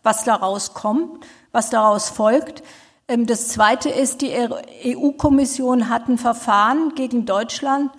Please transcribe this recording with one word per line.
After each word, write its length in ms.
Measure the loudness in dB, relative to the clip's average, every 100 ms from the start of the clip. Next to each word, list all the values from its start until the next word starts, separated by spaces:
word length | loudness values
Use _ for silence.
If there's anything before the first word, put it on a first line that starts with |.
was 220 | -2 0
da 100 | 0
rauskommt, 880 | 0 0 -4 -6 -6 -2 -2 -2 -8 -20 -20 _
was 180 | -4 0
daraus 400 | 2 4 2 -2
folgt. 520 | 0 2 2 0 -10 -20 -20 -20 _ -4
Ähm, 160 | 0
das 240 | 0 0 -2
Zweite 400 | 2 2 2 0
ist, 320 | 0 0 0
die 120 | -4
E 640 | -2 -4 -6 -12 -8 -6 -2
U-Kommission 920 | -2 2 4 4 2 0 0 0 0
hat 200 | -2 0
ein 100 | 0
Verfahren 760 | 0 -2 2 2 4 2 0
gegen 300 | -2 -4 -2
Deutschland. 680 | -2 -2 -2 -4 -2 -2 -2